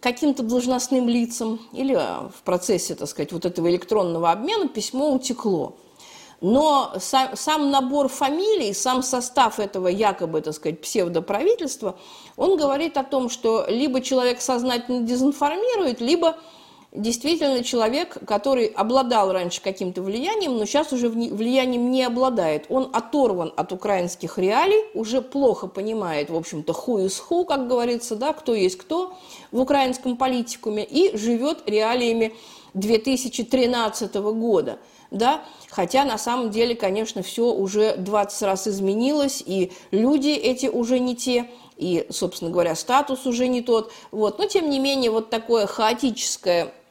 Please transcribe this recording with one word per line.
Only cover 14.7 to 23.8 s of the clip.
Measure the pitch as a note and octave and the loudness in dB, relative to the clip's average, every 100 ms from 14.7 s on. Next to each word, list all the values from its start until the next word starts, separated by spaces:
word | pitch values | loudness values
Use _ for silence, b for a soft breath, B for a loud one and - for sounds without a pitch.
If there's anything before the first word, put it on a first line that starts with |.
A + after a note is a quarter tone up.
| A#3+ A#3+ B3 | -2 -2 -2
дезинформирует, | A#3 B3 C4 C#4 D4 E4 A#4+ A#4 E4+ A#3 | 0 2 2 2 0 0 0 0 0 -2
либо | A#3 E4+ E4 D#4+ B B B B B | 0 2 2 0 B B B B B
действительно | - G#3+ A#3 C#4+ E4 D4 C4 | -6 -4 -2 -2 0 2 0
человек, | A#3+ A#3+ A3 C4+ F4 - | 0 0 2 0 -4 -8
который | - D4+ C#4 C4 A3 | -2 0 2 2 2
обладал | - G#3 B3+ B3+ A#3 G3 | 0 2 2 4 4 4
раньше | F#3+ F3 - | 2 -2 -4
каким-то | - F#3+ F#3 F3+ | -6 -4 -4 -4
влиянием, | F#3 G#3+ D#4 A4 F4+ A#3+ | -4 -4 -2 -2 0 -2
но | |
щас | G#3 C#4+ D4+ | 0 0 0
уже | B3+ A#3+ | 0 0
вни-, | A3+ A#3 | 0 -4
влиянием | G3+ A3+ C4 B3+ B3 A#3+ | -2 0 2 2 0 0
не | C4 | 2
обладает. | B3+ A#3 C4 A#3 E3+ D3+ D3+ | 0 2 0 2 0 0 -2
Он | B3+ C4 | -2 0
оторван | A#3 A#3 D4 B3+ F3+ E3 - | -4 -2 2 2 2 -4 -4
от | E3 | -4
украинских | F#3 | -4